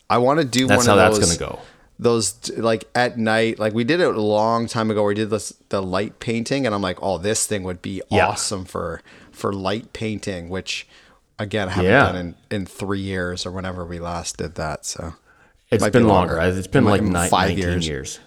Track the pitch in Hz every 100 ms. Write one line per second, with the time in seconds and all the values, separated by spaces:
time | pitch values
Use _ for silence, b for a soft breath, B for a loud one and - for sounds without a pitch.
0 | - 117 123 156 135 120 131 110 120 98
1 | 92 104 92 80 71 - b b b -
2 | 117 117 110 - - 120 113 113 - 120
3 | 123 123 110 110 113 - 107 110 120 175
4 | 147 107 107 104 110 117 113 117 110 104
5 | 104 104 107 107 - - - 101 92 92
6 | 107 - 120 113 113 139 120 101 98 -
7 | 98 87 101 110 - 104 92 87 101 95
8 | - 101 90 107 - 95 90 90 85 80
9 | b b b - 110 98 92 110 - -
10 | 110 101 104 87 85 95 - - - b
11 | b b _ - 104 107 92 92 92 131
12 | 98 90 87 - - 107 90 - 98 98
13 | 98 92 90 90 92 92 92 90 85 85
14 | 85 85 - - 82 82 78 76 - -
15 | 80 - b b b b - 110 107 120
16 | 113 95 85 82 90 92 95 143 113 98
17 | 92 87 90 98 95 95 87 87 80 67
18 | - -